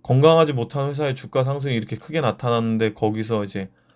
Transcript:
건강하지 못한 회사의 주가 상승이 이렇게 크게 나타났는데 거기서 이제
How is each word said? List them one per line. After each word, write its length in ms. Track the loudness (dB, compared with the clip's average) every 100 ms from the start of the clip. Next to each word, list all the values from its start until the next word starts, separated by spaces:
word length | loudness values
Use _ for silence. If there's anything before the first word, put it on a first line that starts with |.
건강하지 520 | 2 6 6 6 4
못한 360 | 0 -4 -4 -6
회사의 260 | -4 -4
주가 280 | -4 -4 -2
상승이 320 | -2 -4 -2
이렇게 200 | -4 -4
크게 240 | -10 -6 -2
나타났는데 720 | -2 -2 0 0 0 0 -2
거기서 500 | 0 -2 -2 -4 -4
이제 240 | -4 -8 -10 _ _